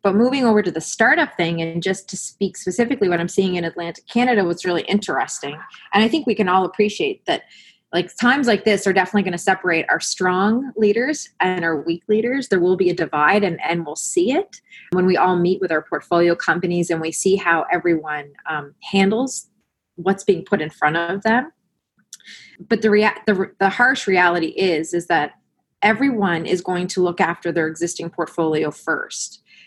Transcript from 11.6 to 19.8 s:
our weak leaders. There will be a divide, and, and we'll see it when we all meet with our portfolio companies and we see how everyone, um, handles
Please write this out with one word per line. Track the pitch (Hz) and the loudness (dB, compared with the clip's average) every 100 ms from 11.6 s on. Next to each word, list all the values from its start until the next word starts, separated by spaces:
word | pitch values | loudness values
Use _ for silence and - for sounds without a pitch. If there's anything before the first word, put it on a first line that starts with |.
our | 165 156 | -2 -2
weak | 165 170 - | -4 -6 -2
leaders. | 214 233 269 247 | 0 0 -4 -2
There | 185 | 0
will | 180 185 | 2 2
be | 180 | 0
a | |
divide, | 165 160 151 151 208 | 0 -2 2 4 4
and, | 196 170 | 0 -2
and | - 170 | -4 -4
we'll | 156 151 | -6 -8
see | - - 190 | -4 0 2
it | 294 403 - _ - - | 0 -4 -14 _ -20 -4
when | 185 | 0
we | 185 180 | 2 4
all | 180 180 | 2 2
meet | 175 190 | 2 0
with | 185 | 0
our | 156 | -2
portfolio | - 151 - 170 170 | -2 -8 0 2 4
companies | 170 - 170 175 175 170 | 2 0 0 0 -2 0
and | 165 | -2
we | 160 | -4
see | - 190 190 | -6 -2 0
how | 175 165 - | 2 0 0
everyone, | 175 175 160 151 151 143 - 147 | 0 0 0 -2 -10 -10 -16 -8
um, | 156 143 _ | -8 -8 _
handles | - 196 196 220 262 - - _ _ _ | -4 2 2 2 -4 -6 -14 _ _ _